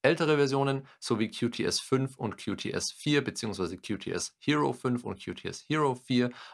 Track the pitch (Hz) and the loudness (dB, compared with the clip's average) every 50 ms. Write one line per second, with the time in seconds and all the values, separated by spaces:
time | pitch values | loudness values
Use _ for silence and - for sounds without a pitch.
0 | - 135 170 165 170 151 151 143 143 135 135 139 139 139 135 135 139 - - _ | 6 4 4 4 4 4 6 4 4 4 4 2 2 2 0 -2 -4 -10 -20 _
1 | - - 120 104 110 101 - - 123 117 - - - - - - - - 135 131 | -2 0 2 2 2 -2 0 -2 -2 -2 0 0 -2 0 0 -2 0 0 2 2
2 | 135 131 - - - 107 95 - - - 98 - - 95 - 90 - - - - | 2 -2 -4 -4 -6 -6 -4 -4 -4 -4 -4 -4 -4 -4 -4 -4 -4 -6 -8 -4
3 | - 147 147 147 - 107 95 - - 110 98 98 92 85 95 90 - - 107 95 | 0 2 2 2 0 -2 -6 -4 -6 -6 -2 -2 -4 -4 -4 -8 -6 -6 -6 -4
4 | - 90 87 87 - - _ _ - - 151 151 147 139 123 - - 127 123 120 | -4 -4 -4 -4 -4 -6 _ _ 0 0 2 2 2 0 -2 -2 -2 -2 -2 0
5 | - - 98 - - - 95 - - 98 - - - _ 147 156 151 139 127 123 | -2 -6 -8 -8 -8 -8 -8 -6 -8 -8 -10 -10 -4 _ 0 2 2 2 0 -2
6 | - - 131 123 123 123 123 - - - | -2 2 2 4 4 2 0 -8 -18 -18